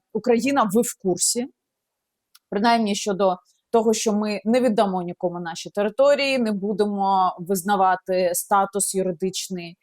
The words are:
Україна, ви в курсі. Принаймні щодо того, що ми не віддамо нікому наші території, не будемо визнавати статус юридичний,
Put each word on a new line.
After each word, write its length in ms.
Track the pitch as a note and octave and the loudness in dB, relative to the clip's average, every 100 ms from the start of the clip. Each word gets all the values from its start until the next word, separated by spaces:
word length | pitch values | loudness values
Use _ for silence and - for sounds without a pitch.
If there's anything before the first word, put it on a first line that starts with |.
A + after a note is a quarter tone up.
| _ | _
Україна, 560 | A3 A#3 A#3 C4 C#4 G#3+ | -4 2 2 2 2 2
ви 80 | G3+ | 2
в 160 | A#3+ - | 0 -2
курсі. 460 | F#3 F3 - A#3 C4+ _ _ _ _ _ _ _ _ _ - | -2 0 -2 -2 -6 _ _ _ _ _ _ _ _ _ -8
Принаймні 460 | G3+ A#3 A#3 G#3+ G3+ | -2 2 2 2 -2
щодо 420 | - F#3+ F#3+ F3+ _ _ _ | -2 0 0 0 _ _ _
того, 220 | A#3 A3+ | 0 2
що 200 | A3 A3+ | 0 0
ми 280 | G#3 G#3+ G3+ G#3 | -2 -2 -4 0
не 160 | B3 | 2
віддамо 400 | B3 G#3+ G3+ F#3 | 2 2 0 0
нікому 380 | F3 F3 F3+ F3 | -6 -4 -6 -4
наші 300 | E3+ E3+ E3 | -10 -10 -8
території, 680 | G3+ G#3 G#3+ C#4 C#4+ C#4 C4+ | -4 -2 2 4 4 2 0
не 120 | A3+ | 0
будемо 840 | G#3 G3 F#3+ G#3 G3+ G3 F#3+ F#3 - | -2 -2 -2 -2 0 0 2 2 -2
визнавати 920 | E3+ G3 F3 G3+ F#3 F3+ - F#3 F3+ | -4 -4 0 2 2 0 0 0 0
статус 600 | F3 - G3+ G3 G3+ - F#3+ | -2 0 0 0 -2 -4 -2
юридичний, 840 | F#3 E3+ F#3 F#3 - F3+ E3+ F3 | -2 -2 -4 -4 -8 -10 -12 -18